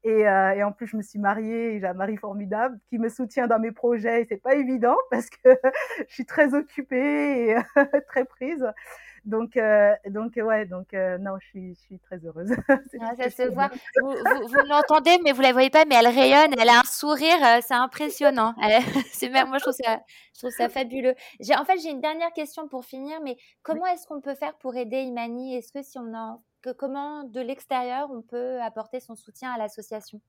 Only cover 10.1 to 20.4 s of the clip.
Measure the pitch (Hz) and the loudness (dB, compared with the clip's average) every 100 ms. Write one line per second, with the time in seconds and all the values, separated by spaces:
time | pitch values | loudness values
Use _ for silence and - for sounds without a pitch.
10.1 | 202 226 233 220 214 202 180 185 196 185 | -8 -6 -4 0 -2 -2 -10 -10 -4 -4
11.1 | 180 196 190 _ 196 185 175 _ 190 _ | -4 -8 -10 _ -16 -16 -18 _ -20 _
12.1 | 185 165 156 185 247 - 269 - 240 226 | -16 -14 -12 -6 -6 0 0 0 -12 -10
13.1 | 240 247 - 254 269 269 254 - 269 269 | -6 -6 -4 -4 -2 -4 -4 -2 -2 -2
14.1 | 269 - 277 226 269 285 294 294 311 294 | -4 -2 -2 0 0 2 2 4 4 6
15.1 | 349 320 254 269 247 262 311 311 247 233 | 4 4 4 4 4 6 6 6 6 6
16.1 | 240 262 277 311 254 226 240 247 - 294 | 6 6 8 6 4 6 6 6 -2 -2
17.1 | 294 311 339 262 233 240 240 254 - 302 | 0 4 6 6 6 4 0 0 -2 -6
18.1 | - 285 262 220 226 214 220 247 277 - | 2 2 4 0 0 4 4 4 -4 -4
19.1 | - 247 262 254 269 - 254 233 220 _ | -8 -2 0 0 0 -2 -4 -4 -4 _
20.1 | - _ _ | -20 _ _